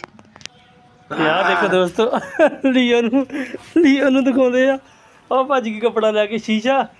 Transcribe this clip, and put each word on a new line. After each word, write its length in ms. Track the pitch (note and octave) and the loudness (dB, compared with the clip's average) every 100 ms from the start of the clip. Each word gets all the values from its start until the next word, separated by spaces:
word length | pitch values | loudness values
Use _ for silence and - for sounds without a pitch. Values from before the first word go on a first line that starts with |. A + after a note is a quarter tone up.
| - - - - - _ _ _ _ _ - D#3 | -14 -20 -20 -20 -20 _ _ _ _ _ -12 -2
ਤੇ 100 | D#3 | 0
ਆਹ 220 | E3+ - | 0 0
ਦੇਖੋ 180 | F3+ G3+ | 0 0
ਦੋਸਤੋ, 440 | F#3 F3+ F3 A3 - - - D4+ C#4+ C4+ | 0 0 0 -2 -2 -6 0 0 0 0
ਲੀਓ 300 | B3+ A#3+ A#3+ | 2 2 2
ਨੂੰ, 260 | A#3 C4+ C4 C#4+ B3+ - - D#4+ | 2 0 -2 -6 -10 -12 -2 2
ਲੀਓ 320 | D#4 C#4 C#4 | 4 4 2
ਨੂੰ 140 | C4 | 2
ਦਿਖਾਉਂਦੇ 460 | C4+ C4 B3+ B3+ C4 | 2 2 2 2 0
ਆ। 100 | C4+ - _ _ _ - | 0 -6 _ _ _ -4
ਉਹ 140 | B3+ C4 | -2 0
ਭੱਜ 240 | C4+ A3+ | -2 -2
ਕੇ 100 | G#3+ | -4
ਕੱਪੜਾ 320 | A3+ A3 A3 | -2 0 0
ਲੈ 140 | G#3+ G#3 | 0 -2
ਕੇ 120 | A3 | -4
ਸ਼ੀਸ਼ਾ 460 | A3 G#3+ A#3+ C4+ A3+ | -4 -2 0 -2 -2